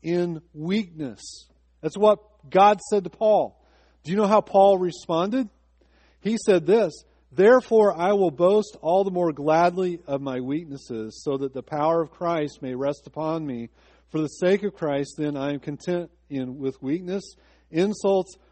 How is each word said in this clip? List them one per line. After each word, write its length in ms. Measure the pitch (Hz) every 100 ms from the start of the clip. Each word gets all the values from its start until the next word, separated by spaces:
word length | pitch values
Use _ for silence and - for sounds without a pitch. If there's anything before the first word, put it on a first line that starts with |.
in 360 | 160 175 175 160 -
weakness." 960 | 147 160 202 190 160 139 101 - - - _ _ _
That's 160 | 156 -
what 220 | 214 208 _ _ 139
God 320 | 185 202 208 -
said 140 | 208 175
to 40 |
Paul. 500 | - 220 202 120 - _ _ _ _
Do 80 | 147
you 60 | 190
know 100 | 202
how 140 | 214
Paul 360 | - 196 196 190
responded? 720 | 180 - - 165 190 254 226 _ _ _ _ _ _ _
He 180 | 190 226
said 300 | - 185 160
this, 260 | 220 190 - _ _ _
"Therefore 680 | - 196 254 - 226 208 165
I 140 | 175
will 160 | 208 185
boast 480 | 139 175 214 208 -
all 200 | 156 185
the 60 | 196
more 220 | 180 175
gladly 680 | 143 147 160 175 180 185 170 -
of 160 | 139
my 200 | 139 127
weaknesses, 800 | 127 147 170 139 - 117 110 -
so 140 | - 135
that 180 | 139 131
the 80 |
power 360 | - 151 151 165
of 120 | 160
Christ 500 | - 175 170 147 -
may 140 | 131 127
rest 320 | 139 143 -
upon 360 | 151 156 165
me. 260 | 151 120 117 _ _ _ _
For 120 | 156
the 60 | 156
sake 340 | - 180 202
of 140 | 202 -
Christ, 400 | 156 139 143 -
then, 200 | 147 143
I 160 | 139
am 60 | 143
content 520 | - 143 - 175 170 _ _
in, 300 | 139 127 131
with 200 | 135 131
weakness, 400 | 131 165 180 190 185 - _ _ _
insults, 640 | 160 196 208 196 196 185 - _